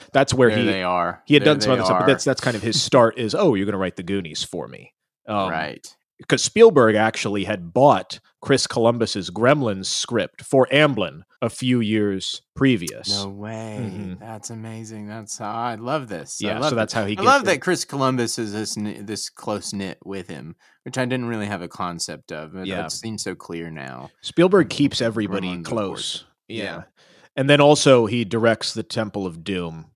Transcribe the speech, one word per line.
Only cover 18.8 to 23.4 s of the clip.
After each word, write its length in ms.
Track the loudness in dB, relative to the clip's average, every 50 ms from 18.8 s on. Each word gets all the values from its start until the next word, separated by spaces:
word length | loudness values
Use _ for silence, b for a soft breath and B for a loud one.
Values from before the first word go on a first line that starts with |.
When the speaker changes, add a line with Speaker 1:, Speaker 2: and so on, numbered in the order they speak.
| -6 -8 -8 -10 -10
Speaker 2:
this 240 | -10 -10 -8 -10 -12
close-knit 720 | _ -10 -6 -6 -6 -6 -6 -8 -8 -6 -6 -8 -8 _ -12
with 220 | -12 -10 -10 -10 -10
him, 280 | -12 -14 -14 -16 -18 _ b b b b b
which 120 | -8 -4
I 80 | -4 -2
didn't 220 | -2 -2 -4 -4
really 180 | -4 -6 -6 -6
have 140 | -6 -6 -8
a 80 | -8 -10
concept 640 | -10 -8 -8 -8 -6 -8 -10 -10 -12 -14 _ -14
of. 240 | -14 -12 -12 -14 -12
It, 100 | -12 -10
Speaker 1:
Yeah. 200 | -8 -6 -6 -8
Speaker 2:
it 60 | -8
seems 300 | -10 -10 -10 -10 -10 -8
so 120 | -8 -10 -10
clear 360 | -12